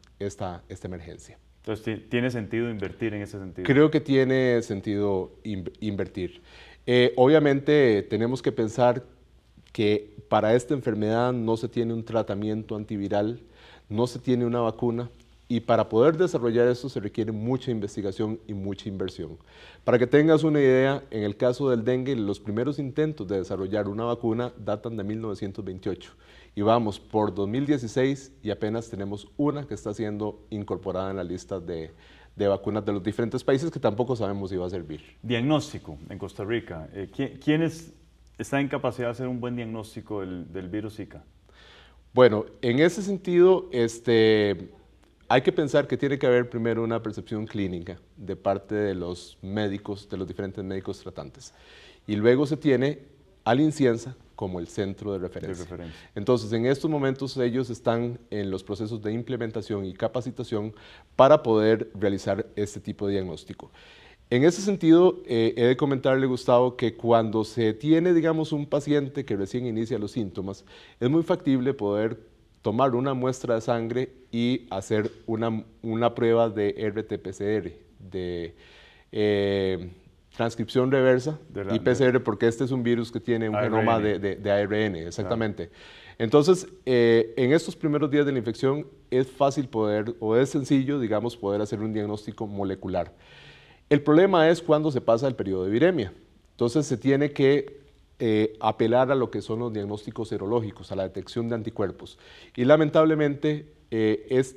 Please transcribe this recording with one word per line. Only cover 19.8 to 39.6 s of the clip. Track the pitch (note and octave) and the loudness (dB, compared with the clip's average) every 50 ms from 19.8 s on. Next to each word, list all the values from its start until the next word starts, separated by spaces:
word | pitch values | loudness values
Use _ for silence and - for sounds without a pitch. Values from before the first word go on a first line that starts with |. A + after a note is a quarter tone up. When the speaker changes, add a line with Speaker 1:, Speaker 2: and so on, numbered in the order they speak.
| _ | _
Speaker 1:
Para | - A#2+ A#2+ | 4 4 4
que | B2+ | 6
tengas | B2 - D3 D3+ D#3+ D#3+ D3 D3+ | 6 6 6 8 8 6 6 6
una | D#3+ D3+ D3 | 4 4 6
idea, | C#3 C3 C3 C3 C3 C3+ C#3 C#3 - - | 6 6 6 6 6 4 2 0 -4 -8
en | - A2 G#2 | -6 -4 -4
el | G#2 G2+ | -4 -2
caso | - C3 B2 B2 - C#3+ C3+ | 0 0 0 0 0 0 0
del | B2 A#2 G#2+ | 0 0 2
dengue, | A#2+ B2+ B2+ B2+ C3+ C#3 | 0 0 0 0 -2 -2
los | A#2 G#2 G2 G2+ - | -2 -2 -2 -4 -4
primeros | - G#2+ G2+ A2 B2 C#3+ C#3+ C#3+ | -6 -6 -4 -2 -2 -2 -4 -4
intentos | C#3+ C3 - D3+ D#3 D#3 D3+ - G#2 | -6 -4 -2 -2 -2 -2 -2 -6 -6
de | F2+ G2+ G2 | -4 -4 -4
desarrollar | F#2 - G2+ F#2 F#2+ F#2+ G2+ G#2+ G2+ G2 | -4 -4 -6 -6 -4 -4 -2 -2 -2 -4
una | G2+ G#2+ A2+ | -4 -4 -2
vacuna | A#2+ A#2+ A#2 - A2+ A2 A#2 B2 B2 - - | -2 -2 -2 -2 -2 -2 -2 -4 -6 -8 -8
datan | G#2+ G2+ G#2 G#2 - A#2+ A2+ | -6 -6 -6 -4 -6 -8 -8
de | G#2+ G2 | -6 -6
mil | G2+ G#2+ A2+ | -6 -6 -6
novecientos | A2+ A2 G2+ - - G2 F#2+ - G#2 | -6 -8 -8 -6 -8 -8 -8 -10 -10
veintiocho. | F#2+ F#2 F2+ - G#2 F2+ - - - - - - - - - - - _ | -10 -10 -8 -6 -6 -6 -6 -10 -16 -20 -20 -20 -20 -20 -20 -20 -12 _
Y | - | -2
vamos | G2+ G#2+ A2+ A#2+ A#2 G#2+ G2 - | 2 2 4 4 2 -2 -4 -8
por | - - - G#2+ G#2+ G#2 F2+ | -8 -4 0 0 0 0 0
dos | G2 G2+ G2+ | -2 -4 -2
mil | A2 C3+ C#3+ | -2 -2 0
dieciséis | C#3+ D3+ C3+ A#2+ A2 - B2+ B2+ C3+ C#3 C#3 - - - - - | 0 0 -2 -2 -4 -2 0 0 0 0 -4 -8 -16 -20 -10 -8
y | G#2 | -6
apenas | G2+ - A2+ G#2+ A2 A2+ A2+ - | -6 -4 -4 -4 -4 -4 -6 -8
tenemos | - F#2+ G2 G2 G2+ G#2 - - _ - | -8 -8 -8 -8 -8 -10 -12 -10 _ -2
una | D3 D3 C#3 C#3+ C#3+ | -2 0 -2 -2 -6
que | - G#2+ | -10 -10
está | G2+ - G#2+ G#2 | -10 -8 -8 -6
siendo | - A2 G#2+ G#2 G#2 G#2+ G#2 G2+ - - - | -6 -6 -6 -4 -4 -6 -6 -8 -10 -12 -10
incorporada | - G#2 G2+ - G#2 F2 - G2 F2+ F#2 F#2 F#2+ | -10 -8 -6 -6 -8 -6 -6 -6 -6 -4 -4 -6
en | G2 | -6
la | G2 F2+ | -6 -6
lista | E2+ F2 F#2 - - G2+ F#2 | -6 -8 -10 -10 -10 -10 -10
de, | E2+ E2+ F2 E2 D#2+ D#2+ - - - - - - - - _ | -8 -8 -10 -10 -10 -12 -16 -20 -20 -20 -20 -20 -20 -16 _
de | - G#2 G2+ | -2 0 2
vacunas | G2 F#2+ - G#2+ G2+ G#2+ G2+ | 2 0 0 -4 -4 -2 -2
de | A2 G#2 | -2 -2
los | G2+ F2+ | -2 -2
diferentes | G#2+ G#2 - A#2+ A2+ B2 B2+ - | -2 -2 -2 -2 -2 -4 -2 0
países | - C3+ C3+ D#3 E3 | 0 0 0 0 -4
que | - D3 | -4 -2
tampoco | C3 A2+ G#2 G#2+ B2 B2 C3 | -2 0 0 0 -2 -2 -2
sabemos | G#2+ G#2+ F#2+ G2+ G2 G2 F#2 | -2 -2 -2 -4 -4 -6 -6
si | G2 | -4
va | F2+ F2+ | -4 -4
a | F2+ | -4
servir. | F#2+ F#2 E2 D2+ D2+ D2+ - - - _ - | -6 -8 -8 -10 -12 -12 -14 -18 -20 _ -6
Speaker 2:
Diagnóstico | A2+ A#2+ A#2 A#2+ C#3+ D#3 D3 C3 - - G#2 - - D#2 C#2+ - - | -4 -2 0 2 2 2 0 0 -4 -10 -12 -12 -14 -16 -16 -14 -16
en | F#2+ F#2+ | -14 -12
Costa | G#2 F#2 - - G#2 | -12 -12 -10 -8 -6
Rica. | G2 A#2 A2+ G2+ - F2 E2 D#2 - - | -4 -4 -4 -4 -6 -12 -14 -14 -14 -12
Eh, | G2 G2 - | -12 -12 -10
¿qui-, | - - C3+ B2+ - - | -8 -6 -6 -6 -8 -4
quiénes | - - D3+ D#3 E3 D#3+ - - - - - _ _ _ _ _ _ _ _ | 0 2 2 2 2 0 -2 -6 -12 -20 -20 _ _ _ _ _ _ _ _
están | - G#2+ - - C#3 | -14 -8 -4 -2 -2
en | C#3+ C3+ | -2 -2
capacidad | D3 C#3 - B2+ A2 - B2 A#2+ | -4 -4 -4 -4 -4 -4 -6 -6
de | A#2+ | -6
hacer | G#2+ B2+ B2+ | -6 -6 -6
un | B2+ B2 | -6 -6
buen | A#2+ B2 B2 | -6 -6 -6
diagnóstico | A#2+ | -8